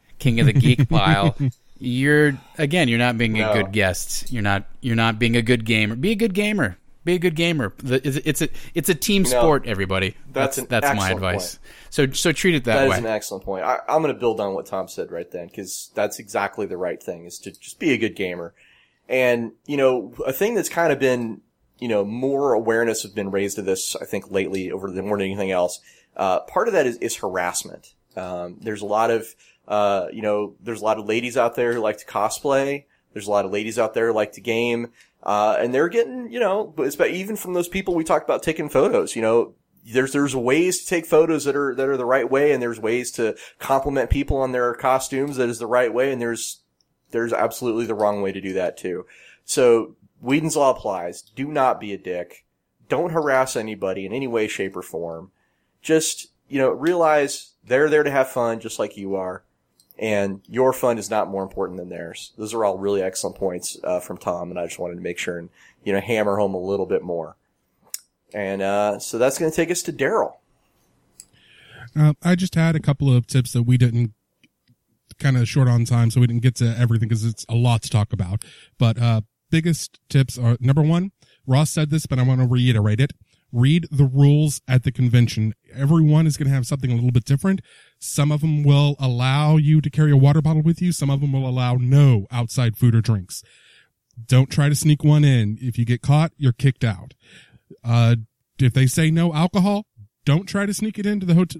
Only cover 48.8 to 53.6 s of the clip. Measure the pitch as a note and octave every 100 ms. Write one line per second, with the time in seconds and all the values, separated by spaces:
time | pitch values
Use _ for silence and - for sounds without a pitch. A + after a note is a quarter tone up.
48.8 | F#2 F2 - - - _ - - B2 A#2
49.8 | A2 - _ _ A#2 D3 D#3 D3+ C#3 A#2+
50.8 | G#2+ F#2 F2 F2 - - C#3+ D3 C3 A2
51.8 | G#2 F#2+ - F2+ F2 - _ _ _ _
52.8 | - C3+ F3 E3 D3 C3 C3 C3